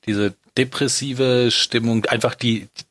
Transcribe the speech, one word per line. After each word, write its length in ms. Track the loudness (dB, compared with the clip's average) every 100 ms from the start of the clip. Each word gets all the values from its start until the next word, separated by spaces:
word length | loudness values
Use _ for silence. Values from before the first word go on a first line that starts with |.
| -4
diese 280 | -2 -2 -4 _ -2
depressive 960 | -2 0 -2 -2 -4 0 2 4 2
Stimmung, 560 | 2 0 0 2 0 0
einfach 280 | 0 -2
die, 340 | 0 -2 -2 -4 -20 -12